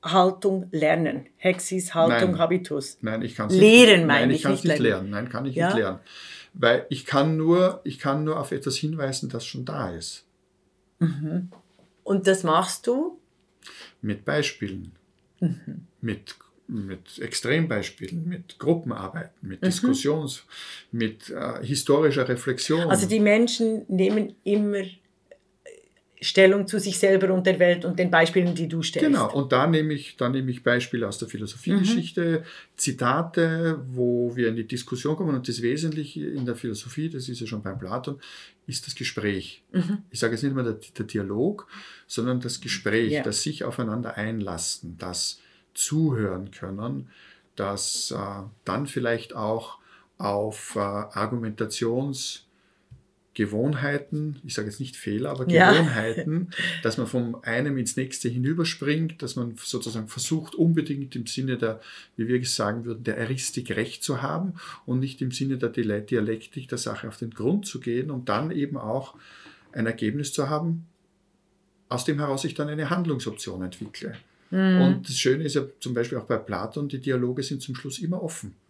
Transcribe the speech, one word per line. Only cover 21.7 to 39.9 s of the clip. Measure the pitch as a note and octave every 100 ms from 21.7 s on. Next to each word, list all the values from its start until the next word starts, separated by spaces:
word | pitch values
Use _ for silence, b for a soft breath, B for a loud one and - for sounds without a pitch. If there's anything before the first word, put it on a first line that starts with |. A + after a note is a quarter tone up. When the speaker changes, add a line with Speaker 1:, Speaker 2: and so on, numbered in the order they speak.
| C#3 - C#3+ D#3 C#3+ C3
Speaker 2:
Reflexion. | B2 - B2+ - D#3+ E3+
Speaker 1:
Also | G3 G3
die | A3
Menschen | G#3 G#3+ A#3 - A3+ A3 -
nehmen | F#3 F#3+ G#3+ G3+ -
immer | - G#3 G#3 G3+ F#3+ - _ _ _ - _ _ - - _ _ _ _
Stellung | - - F#3+ G3+ F#3+
zu | G#3+
sich | G3 F#3
selber | G3 F#3+ F#3
und | F#3 F#3
der | F3+
Welt | F3 F3
und | F#3 F3+
den | F3+
Beispielen, | E3+ E3 F#3 F3
die | E3 E3
du | E3
stellst. | - - D#4
Speaker 2:
Genau, | C4+ A2
und | - C3+
da | B2+ D3
nehme | D#3+ D#3
ich, | C#3+ - -
da | B2
nehme | C3+ C3
ich | B2
Beispiele | - A#2+ B2 A#2+ G#2+
aus | G#2
der | A2+
Philosophiegeschichte, | A2 G#2+ - - G3 F#3+ A3+ E3 - E3+ D#3+
Speaker 1:
Mhm. | E3 B B -
Speaker 2:
Zitate, | - B2+ B2 C#3 E3 E3+ E3 D#3+ E3 D#3 C3
wo | B2+ B2 A#2+ A#2+
wir | A#2+ A#2
in | A2+
die | A2
Diskussion | B2 - B2 C#3+ D#3
kommen. | F3
Und | C3+ B2
das | A2+
Wesentliche | A#2 C#3+ D#3+ D#3 C#3+ - D3
in | - B2
der | A#2+
Philosophie, | B2 G#2+ A#2+ D3 D#3
das | D3+ B2+
ist | A#2+
ja | A2+
schon | A2
beim | G#2 F#2+
Platon, | F#2 A#2+ B2+ C#3 B B B B -
ist | A#2+ -
das |
Gespräch. | - B2+ - G#3 G3 - - _
Speaker 1:
Mhm. | F#3 F3